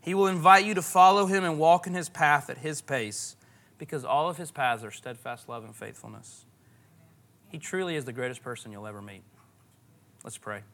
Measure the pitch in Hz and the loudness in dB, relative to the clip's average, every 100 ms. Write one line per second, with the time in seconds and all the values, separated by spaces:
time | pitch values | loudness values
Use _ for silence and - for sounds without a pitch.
0 | - 196 196 185 170 196 208 190 - 185 | -4 0 2 4 8 8 6 -2 0 8
1 | 185 202 190 190 180 156 160 175 180 180 | 8 8 2 0 0 2 4 4 2 -6
2 | 156 - 151 147 - 123 143 147 - 135 | -6 0 2 2 0 -10 -8 -10 -6 -4
3 | 107 104 - - _ _ _ _ - 151 | -4 -8 -12 -16 _ _ _ _ -10 -10
4 | 123 139 165 170 160 - 127 113 110 - | -2 -2 -2 -4 -12 -4 -4 -4 -8 -14
5 | 127 120 - 120 - 117 110 107 110 110 | -16 -14 -12 -14 -14 -14 -14 -16 -16 -16
6 | 110 110 113 - _ _ _ _ _ _ | -20 -20 -20 -20 _ _ _ _ _ _
7 | _ _ _ _ _ 165 - 185 180 160 | _ _ _ _ _ -16 -8 -6 -4 -6
8 | 127 120 127 123 123 117 113 104 107 104 | -8 -8 -8 -8 -14 -14 -14 -16 -14 -16
9 | 101 98 98 _ _ _ _ _ _ _ | -18 -20 _ _ _ _ _ _ _ _
10 | _ _ 110 - - 101 104 | _ _ -18 -16 -14 -14 -16